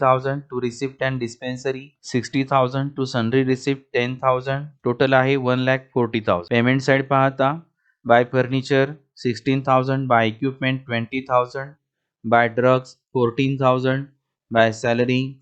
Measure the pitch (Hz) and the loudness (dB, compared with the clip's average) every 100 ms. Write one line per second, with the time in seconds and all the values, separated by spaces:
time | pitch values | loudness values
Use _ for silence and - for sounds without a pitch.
0 | 135 131 135 139 139 123 120 117 135 135 | 2 2 0 -6 -8 -6 -6 -4 -8 -4
1 | 131 131 120 117 127 127 135 131 139 _ | -4 -4 -6 -8 -10 -6 -6 -6 -10 _
2 | - 127 113 143 135 139 127 135 139 139 | -6 -4 -2 -2 0 2 0 -2 -4 -4
3 | 135 131 113 131 131 131 139 135 - 123 | -4 -2 0 2 0 0 -2 -6 -4 -4
4 | 123 127 131 127 131 135 147 - 123 120 | -4 -2 -2 -2 -2 -6 -8 -6 -4 0
5 | 135 131 131 139 123 127 127 131 131 131 | 2 4 4 2 0 0 0 -2 -2 -2
6 | 120 113 110 90 87 120 120 131 131 135 | 0 0 0 -2 0 0 2 2 2 0
7 | 135 135 135 135 135 160 - _ _ _ | 2 2 2 2 -2 -2 -10 _ _ _
8 | 117 117 123 131 120 131 127 139 135 151 | 2 4 4 0 0 -2 0 2 0 -4
9 | _ - 127 110 - 135 135 131 127 135 | _ -8 -6 -4 -2 -2 2 2 2 -2
10 | 131 117 113 110 135 135 131 131 135 117 | 2 2 2 0 -6 -4 -4 -4 -4 -6
11 | 113 131 135 127 123 135 139 147 _ _ | -4 -6 0 0 0 -4 -12 -16 _ _
12 | _ _ 113 117 120 113 127 127 131 - | _ _ 0 2 2 2 2 2 -2 -18
13 | _ 127 120 117 135 135 135 127 131 135 | _ -2 0 0 -2 0 2 2 0 -2
14 | 139 _ _ _ - 113 113 107 123 120 | -4 _ _ _ -2 2 2 2 -2 0
15 | 123 127 135 135 | 0 0 -4 -4